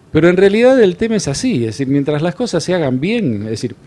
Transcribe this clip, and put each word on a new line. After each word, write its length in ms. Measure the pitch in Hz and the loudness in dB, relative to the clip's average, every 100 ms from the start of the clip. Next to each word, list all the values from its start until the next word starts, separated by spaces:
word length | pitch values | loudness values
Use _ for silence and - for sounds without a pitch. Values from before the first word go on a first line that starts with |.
| _ | _
Pero 160 | 156 170 | 2 4
en 80 | 180 | 4
realidad 440 | 196 214 247 262 | 4 4 4 4
el 160 | 202 170 | 2 2
tema 200 | 226 214 | -2 -2
es 100 | - | -4
así, 280 | 139 254 185 | -4 -2 -2
es 120 | 113 107 | -2 -4
decir, 120 | 131 | -2
mientras 340 | 143 139 147 | 0 0 -2
las 120 | 175 175 | -2 -4
cosas 260 | 247 170 | -4 -4
se 100 | 160 | -2
hagan 280 | 180 143 127 | -2 0 -2
bien, 420 | 175 240 165 104 | -2 -2 -2 -4
es 80 | 110 | -6
decir, 240 | 110 123 - | -6 -8 -10